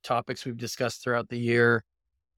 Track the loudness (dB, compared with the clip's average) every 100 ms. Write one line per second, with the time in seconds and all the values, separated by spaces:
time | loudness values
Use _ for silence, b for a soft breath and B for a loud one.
0 | -4 -2 -2 -8 -8 -8 -8 -4 -4 -4
1 | -2 -2 -2 -4 2 4 6 4 -2 _
2 | _ _ _